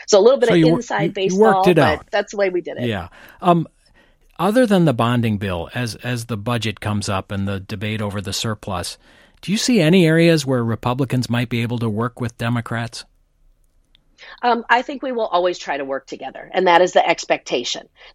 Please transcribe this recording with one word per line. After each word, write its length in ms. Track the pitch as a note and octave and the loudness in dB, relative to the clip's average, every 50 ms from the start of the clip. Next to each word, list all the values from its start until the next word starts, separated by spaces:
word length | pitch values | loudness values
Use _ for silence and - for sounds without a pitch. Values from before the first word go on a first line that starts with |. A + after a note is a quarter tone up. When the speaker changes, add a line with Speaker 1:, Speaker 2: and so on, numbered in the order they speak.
| - - | -4 2
Speaker 1:
So 120 | G#3+ G3 | 4 6
a 20 | |
little 180 | F#3+ A#3+ C#4 A#3+ | 6 6 4 4
bit 100 | B3 A#3 | 4 4
Speaker 2:
So 40 | F3+ | 4
Speaker 1:
of 60 | E3+ | 4
Speaker 2:
you 80 | D#3+ D#3+ | 4 4
wor-, 100 | E3+ - | 2 2
Speaker 1:
inside 240 | A#3+ - - G#3 | -2 -4 -4 -2
Speaker 2:
you, 60 | G3+ - | -2 -4
you 60 | - | -4
Speaker 1:
baseball, 280 | G3+ F#3+ F#3 F#3 F#3+ | -2 -4 -2 2 4
Speaker 2:
worked 260 | A3 A3 G#3 F#3+ - F3 | 4 4 4 4 4 4
it 80 | F3 | 4
Speaker 1:
but 240 | D#3+ C#3 G#2+ F2 - | 4 4 2 0 -2
Speaker 2:
out. 80 | - - | -6 -4
Speaker 1:
that's 200 | - G#3 G#3 - | -4 -4 -4 -4
the 60 | - G3+ | -4 -2
way 120 | G3+ F#3+ | -2 -2
we 120 | F3+ F3+ | -2 -4
did 160 | E3+ D3 D3 - | -6 -6 -10 -6
it. 100 | A#2+ A#2+ | -6 -4
Speaker 2:
Yeah. 220 | A2 F#2 E2+ F2 - - - - - - | -4 -6 -8 -12 -16 -20 -20 -20 -14 -4
Um, 280 | - F3+ F3 E3+ D#3 - _ _ _ _ _ _ _ _ _ _ _ _ _ - | 0 2 2 2 0 -4 _ _ _ _ _ _ _ _ _ _ _ _ _ -4
other 260 | E3 G3 G#3 B3+ B3+ | -2 0 2 2 4
than 200 | G#3 G#3 F#3 E3+ | 4 4 4 4
the 80 | D#3 B2 | 4 4
bonding 440 | A#2 A#2 A#2 B2 A#2+ A2+ A2+ G#2+ G2 | 2 0 0 2 0 0 0 -2 -2
bill, 320 | G2+ G2 F2+ E2+ E2 - - | -2 -4 -4 -4 -6 -8 -6
as, 180 | B2 B2 A#2 G2+ | -6 -6 -6 -8
as 320 | - - B2 B2 A#2+ A2+ | -8 -8 -6 -6 -6 -6
the 120 | - A#2 G2+ | -8 -8 -8
budget 420 | G2+ A#2 A#2+ A#2 G#2+ A2+ G2+ - | -4 -4 -4 -4 -4 -6 -6 -6
comes 280 | - G#2+ G#2+ G#2 G2 - | -6 -4 -4 -4 -2 -2
up 240 | G2+ F#2+ - - | -4 -4 -4 -6
and 160 | G2+ G2 G2 G2 | -6 -6 -4 -4
the 120 | G2+ G2 | -6 -6
debate 420 | F#2+ - A2 G2 A2 G#2+ A2 G#2 | -8 -10 -10 -8 -6 -6 -6 -6
over 180 | A2 G#2 G2 G#2 | -6 -6 -6 -8
the 140 | F#2 G2+ F#2+ | -8 -8 -8
surplus, 640 | - - A#2 G#2+ - - - F#2+ F2 E2+ - - - _ _ _ _ _ _ _ _ | -6 -6 -6 -6 -8 -8 -8 -8 -6 -8 -8 -12 -16 _ _ _ _ _ _ _ _
do 100 | - - | -8 -6
you 80 | F#3+ A3+ | -4 -2
see 200 | - - B3 G#3+ | 0 2 2 4
any 280 | D#3 D#3 F3+ G3 E3+ D#3+ | 4 4 6 6 6 6
areas 360 | D#3+ E3 E3 E3+ E3 D#3 C3+ | 4 4 4 4 4 2 2
where 200 | C3 C3 B2 A#2 | 0 -2 0 0
Republicans 680 | A2+ A2+ - - A#2+ B2 C3 C#3 A#2+ - B2+ A#2+ A2+ | -2 -2 -2 -2 -4 -2 -2 -2 -2 -2 -2 -2 0
might 200 | A#2 A#2+ B2 A#2+ | -2 -2 -2 -2
be 120 | B2+ A#2 | -2 -4
able 160 | A#2 A2 B2 A#2 | -4 -2 -4 -2
to 120 | A#2+ A2+ | -2 -2
work 300 | G#2 G#2+ A#2 B2 - - | -2 -2 -4 -4 -6 -6
with 160 | B2+ A2+ - - | -8 -8 -8 -6
Democrats? 640 | A#2+ A#2 B2 A#2+ A2+ - A#2+ A2+ A#2 A#2 - - - _ _ _ _ _ _ _ _ _ _ _ _ _ _ _ _ _ _ _ _ _ _ _ - - - - | -4 -4 -4 -4 -4 -6 -6 -6 -6 -8 -10 -14 -18 _ _ _ _ _ _ _ _ _ _ _ _ _ _ _ _ _ _ _ _ _ _ _ -20 -20 -12 -4
Speaker 1:
Um, 240 | - B3 A#3 A#3 A3+ - | 0 0 0 0 2 2
I 140 | A#3 A#3+ | 2 2
think 220 | B3+ - D4 B3 - | 0 -2 -10 -8 -6
we 80 | C4 | -6
will 160 | B3+ A#3 A3 - | -4 -4 -4 0
always 320 | - F3+ F3+ F3+ F3+ - | 0 0 2 0 -2 -4
try 180 | - - D3 C#3+ | -6 -8 -6 -6
to 80 | C#3 | -6
work 220 | C3+ C3+ C3+ _ - | -6 -8 -8 _ -12
together, 420 | - - - C3 - - - - | -16 -14 -14 -14 -14 -16 -14 -6
and 140 | - F#3+ F#3 | -2 0 2
that 160 | F3+ F3 E3+ | 4 6 6
is 120 | F3+ F3+ - | 4 4 4
the 140 | F#3+ - - | 2 2 2
expectation. 800 | E3+ - - - D#3+ D#3 - - - C3 A#2+ - - - - _ _ _ - - | 0 -2 0 -4 -4 -4 -2 -4 -4 -4 -4 -4 -8 -10 -12 _ _ _ -20 -14